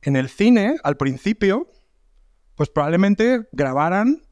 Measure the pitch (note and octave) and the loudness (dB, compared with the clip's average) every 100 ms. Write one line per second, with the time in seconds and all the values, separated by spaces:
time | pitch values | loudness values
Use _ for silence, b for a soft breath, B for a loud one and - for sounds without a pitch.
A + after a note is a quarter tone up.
0 | - C#3 C3 - G#3+ A#3+ G3+ D#4 - D3 | -2 -2 -2 0 2 4 2 -2 -4 -2
1 | C#3 C3 - G#3+ G3 G3+ F4+ _ _ _ | -4 -4 -4 -2 0 -2 -4 _ _ _
2 | _ _ _ _ _ _ C#3+ - D3 E3+ | _ _ _ _ _ _ -4 -2 0 0
3 | G3 G3+ A3+ B3 A3 - C#3+ C3 D#3 F#3 | 2 2 2 0 -4 -6 -4 0 -2 0
4 | A3+ D4+ _ | 0 -2 _